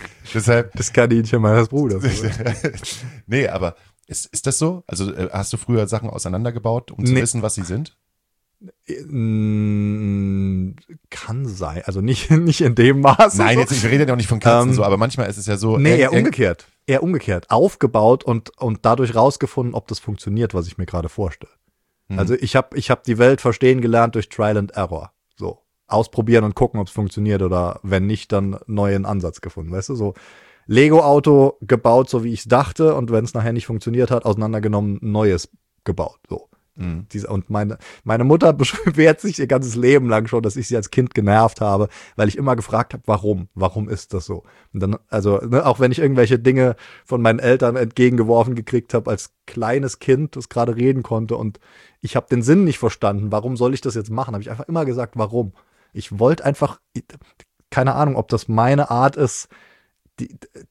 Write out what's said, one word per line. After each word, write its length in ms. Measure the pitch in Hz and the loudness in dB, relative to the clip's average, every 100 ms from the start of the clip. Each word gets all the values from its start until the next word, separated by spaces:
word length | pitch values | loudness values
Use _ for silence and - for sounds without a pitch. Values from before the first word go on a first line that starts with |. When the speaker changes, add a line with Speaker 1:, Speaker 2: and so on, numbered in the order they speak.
| - _ - | -20 _ -8
Speaker 1:
Deshalb 400 | 113 110 120 117 | -4 2 2 0
Speaker 2:
Das 180 | - - | -6 -2
Kaninchen 500 | - 120 117 113 120 | 2 4 4 2 2
meines 260 | 107 110 113 | 4 4 2
Bruders. 360 | 139 135 95 | 0 -2 -2
Speaker 1:
<laughs> 180 | 131 - 110 107 117 - 151 - - - 123 123 - | -2 -2 -4 -6 -6 -4 -6 -8 -14 -14 -14 -16 -4
Nee, 220 | 123 127 | -2 -2
aber 260 | 92 90 - _ _ - | -2 -6 -8 _ _ -16
ist, 200 | - - | -14 -10
ist 200 | - 135 | -8 -4
das 120 | - | -2
so? 260 | 156 180 - | -4 -4 -10
Also, 260 | 87 98 | -8 -8
äh, 160 | - 92 | -6 -6
hast 200 | 98 98 | -6 -6
du 40 | - | -8
früher 320 | - 117 101 | -2 -2 0
Sachen 200 | 107 110 | -4 -6
auseinandergebaut, 800 | - - 92 120 117 107 117 - | -8 -6 -4 -4 -6 -4 -4 -6
um 120 | - | -4
zu 80 | 123 | 0
Speaker 2:
Nee. 80 | 131 | 2
Speaker 1:
wissen, 200 | 117 120 | 0 -2
was 120 | 104 - | -4 -6
sie 80 | |
sind? 320 | 87 98 156 _ _ _ _ _ _ _ 196 _ - - - | -6 -6 -8 _ _ _ _ _ _ _ -20 _ -14 -14 -10
Speaker 2:
Mm, 1700 | 139 113 110 107 107 107 104 104 107 104 101 98 98 95 95 92 - _ 82 _ | -4 -2 -2 -2 -2 -2 -2 -2 -4 -4 -2 -2 -2 -2 -2 -6 -10 _ -20 _
kann 360 | - - 117 131 | -18 -10 -8 -8
sein. 360 | 95 82 82 | -8 -8 -8
Also 160 | - 95 | -8 -4
nicht, 300 | 107 131 - | -2 -2 2
<laughs> 0 | |
nicht 300 | 160 170 - | 2 2 2
in 140 | 147 | 2
dem 260 | 117 123 139 | 4 4 6
Maße 380 | 139 127 220 95 | 6 6 6 6
Speaker 1:
Nein, 160 | 107 | 2
Speaker 2:
so. 60 | 123 | 4
Speaker 1:
jetzt, 120 | - | 2
ich 120 | 135 110 | 0 2
rede 200 | 139 139 | 2 2
ja 60 | |
auch 40 | 123 | 0
nicht 120 | 104 | 0
von 120 | 113 | 0
Katzen 300 | 117 120 123 | 4 4 4
Speaker 2:
Ähm, 40 | |
Speaker 1:
so, 100 | 101 | 2
aber 120 | 101 98 | 2 2
manchmal 320 | 117 131 101 | 0 -2 -6
ist 80 | 101 | -6
es 100 | 104 | -4
ja 100 | 101 | -2
so, 220 | 110 110 | 0 2
Speaker 2:
nee, 120 | 147 | 4
Speaker 1:
irg-, 40 | - | 4
Speaker 2:
eher 100 | 131 | 4
Speaker 1:
irg- 60 | - | 2
Speaker 2:
umgekehrt. 480 | - - 101 85 - _ - | 0 0 0 -2 -10 _ -2
Eher 160 | 135 | -2
umgekehrt. 480 | 165 165 - 90 - | 0 -2 -2 -4 0
Aufgebaut 760 | 113 185 - 120 113 110 131 | 2 2 2 0 4 4 4
und, 320 | - 117 - - | 2 -4 -4 -8
und 220 | 123 110 | -6 -2
dadurch 320 | 120 123 123 | 0 2 0
rausgefunden, 600 | 113 131 - 131 - 120 | 2 2 2 -6 -4 -4
ob 140 | 107 - | -6 -8
das 100 | 104 | -12
funktioniert, 560 | - 101 - 104 113 | -10 -10 -6 -2 -2
was 120 | 92 85 | -4 -6
ich 120 | - | -8
mir 80 | 87 | -6
gerade 220 | 87 82 | -6 -6
vorstelle. 440 | - 95 - - _ _ _ _ _ - | -6 -8 -8 -20 _ _ _ _ _ -10
Speaker 1:
Mhm. 100 | 95 | -4
Speaker 2:
Also 160 | 92 | 0
ich 220 | 127 120 131 | 0 0 0
hab, 180 | - | 0
ich 160 | 147 - | -6 -2
hab 140 | 123 | -2
die 140 | - 113 | 0 4
Welt 220 | 123 135 | 4 4
verstehen 400 | 127 110 127 131 | 0 2 2 4
gelernt 340 | 117 117 117 | 2 2 2
durch 140 | 113 - | 0 -6
Trial 280 | - 107 107 | -2 -2 0
and 160 | 98 | -4
Error. 400 | - 90 82 78 _ _ - | -6 -6 -8 -12 _ _ -14
So. 260 | 92 - _ _ - | -12 -12 _ _ -4
Ausprobieren 580 | 107 117 - 113 117 | -2 -2 -2 2 4
und 100 | 107 | 2
gucken, 260 | - 123 110 | 0 -2 -2
ob's 100 | 95 | -6
funktioniert 520 | - 101 - 107 101 | -6 -6 -4 -2 0
oder 380 | 92 90 87 - | 0 -2 -2 -6
wenn 240 | 98 95 98 | -2 0 0
nicht, 260 | 107 - | -4 -2
dann 260 | 101 98 98 - | -2 -2 -6 -6
neuen 380 | 104 101 98 98 | -2 0 0 -2
Ansatz 340 | 101 87 - | -4 -4 -8
gefunden. 300 | 95 - 82 | -14 -12 -10
Weißt 180 | 92 98 | -8 -6
du, 40 | |
so 200 | 127 104 - - - _ _ - | -4 -4 -6 -18 -20 _ _ 0
Lego-Auto 920 | 113 147 147 147 143 147 143 135 - | 4 6 6 6 4 6 6 6 2
gebaut, 480 | 104 120 117 120 131 | -2 0 4 4 4
so 140 | 123 | -2
wie 80 | 117 | -4
ich's 120 | 110 | -6
dachte 500 | 113 123 143 - 156 | 0 2 2 0 0
und 160 | 143 117 | 2 0
wenn's 220 | 110 117 | -2 -2
nachher 180 | 117 113 | -4 -4
nicht 120 | 117 - | -4 -6
funktioniert 440 | 113 - 120 120 | -8 -4 -2 0
hat, 140 | 120 113 | 0 0
auseinandergenommen, 720 | 104 110 110 107 104 104 101 | -2 -2 -2 0 0 -2 -4
neues 480 | 110 104 107 90 - _ _ _ | -4 0 2 0 -4 _ _ _
gebaut. 340 | - 85 80 _ - | -8 -6 -6 _ -14
So. 220 | - - _ _ | -14 -14 _ _
Speaker 1:
Mhm. 320 | - 90 82 107 | -12 -8 -8 -10
Speaker 2:
Diese, 160 | 104 101 | -12 -6
und 200 | 101 - | -8 -4
meine, 300 | 107 104 107 - - | -4 -4 -6 -16 -16
meine 200 | 110 117 | -4 0
Mutter 280 | 127 160 170 | 4 4 4
<laughs> 20 | |
beschwert 640 | 147 135 - - 147 160 156 | 2 0 -2 -2 4 4 4
sich 160 | 208 160 | -2 -6
ihr 80 | 131 | 0
ganzes 300 | 131 131 117 | 0 -2 0
Leben 340 | 123 143 123 | 4 4 4
lang 160 | 110 110 | 0 0
schon, 160 | 120 | -2
dass 140 | 113 131 | -2 -6
ich 120 | 113 | -4
sie 80 | 120 | -4
als 140 | 101 | -2
Kind 240 | - 127 | -2 0
genervt 480 | - 101 107 113 - | 0 2 4 4 0
habe, 260 | 107 98 101 - - - | -2 0 -2 -6 -16 -2
weil 120 | 104 | -2
ich 80 | 98 | 0
immer 180 | 139 | -2
gefragt 380 | 120 - 110 - | -2 -2 -4 -4
hab, 80 | 117 - | -6 -2
warum? 400 | 104 104 95 87 | -2 0 -4 -6
Warum 340 | 95 92 110 104 | -4 -4 -2 -6
ist 240 | 104 - | -8 -8
das 140 | 95 - | -10 -8
so? 160 | 87 - _ _ | -12 -12 _ _
Und 60 | 104 | -6
dann, 180 | 95 107 - | -4 -4 -4
also, 300 | 110 101 98 | -2 0 0
ne, 260 | 117 127 | 2 0
auch 160 | 143 120 | 2 2
wenn 100 | 127 | 2
ich 100 | 127 | 2
irgendwelche 380 | 147 131 117 123 | 0 4 2 4
Dinge 380 | 123 131 127 117 - - - | 2 4 2 0 -10 -20 -6
von 160 | 123 | 0
meinen 160 | 113 117 | 2 2
Eltern 360 | 120 127 123 127 | 2 2 2 0
entgegengeworfen 800 | 117 120 123 120 110 117 117 | -4 2 2 4 2 4 2
gekriegt 380 | 117 110 120 - | -2 -4 -4 -2
hab 160 | 117 110 | -4 -2
als 240 | 104 - _ - | -6 -8 _ -16
kleines 540 | - 110 131 135 - | -6 -2 -2 -4 -6
Kind, 360 | - 131 151 135 | 0 0 0 -8
das 140 | 117 | -10
gerade 260 | 123 120 113 | -4 -2 0
reden 260 | 127 135 | 0 0
konnte 320 | 117 113 110 117 | -2 -4 -4 -4
und 240 | 110 - _ _ _ _ | -6 -8 _ _ _ _
ich 120 | - | -6
hab 140 | 131 - | -6 -2
den 140 | 127 | -2
Sinn 220 | 117 175 | 4 4
nicht 140 | 185 - | 4 0
verstanden, 540 | 113 - 104 101 104 | -4 -2 -2 -2 -2
warum 240 | 104 113 123 | -4 -4 -2
soll 160 | 123 | -2
ich 80 | 135 | -2
das 140 | 127 | -6
jetzt 160 | 110 104 | -8 -8
machen? 240 | 110 127 | -8 -6
Hab 80 | 104 | -8
ich 80 | 107 | -10
einfach 180 | 113 143 | -12 -6
immer 160 | 165 | -4
gesagt, 300 | 143 123 117 117 | -4 -4 -6 -6
warum? 380 | 107 117 107 - _ _ _ | -4 -2 -4 -8 _ _ _
Ich 240 | 98 - 101 | -16 -10 0
wollte 260 | 123 165 | 2 2
einfach, 340 | 143 143 147 - _ 175 - - _ _ _ _ _ | -2 -2 -4 -6 _ -14 -14 -20 _ _ _ _ _
keine 240 | - 131 | -2 -2
Ahnung, 220 | 127 147 117 | 0 -2 -2
ob 120 | - | -4
das 180 | 117 - | -4 -2
meine 440 | 113 120 143 143 | 0 2 2 0
Art 260 | 120 135 139 | 0 0 0
ist, 320 | 131 - - _ _ _ _ _ _ - | -2 -4 -16 _ _ _ _ _ _ -18
die, 160 | 123 - - 123 - | -16 -16 -20 -20 -8